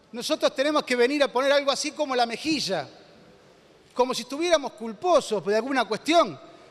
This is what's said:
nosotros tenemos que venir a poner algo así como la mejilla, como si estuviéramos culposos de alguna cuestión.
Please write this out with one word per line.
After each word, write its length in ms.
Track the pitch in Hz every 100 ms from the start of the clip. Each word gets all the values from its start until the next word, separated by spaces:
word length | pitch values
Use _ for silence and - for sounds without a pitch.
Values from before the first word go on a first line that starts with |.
| _
nosotros 420 | 233 233 311 285 -
tenemos 280 | 285 302
que 120 | - 247
venir 280 | 240 294
a 80 | 269
poner 200 | 247 277
algo 200 | 285 277
así 200 | 254 294
como 240 | 311 285 247
la 100 | 233
mejilla, 600 | 220 311 285 170 175 123 - - - - - - - - _ _
como 200 | - 254
si 80 | 233
estuviéramos 500 | 226 277 349 311 254
culposos 720 | - 226 202 359 302 - 208 185
de 120 | 214
alguna 280 | 262 262 202
cuestión. 540 | 208 - 339 240 131 - - -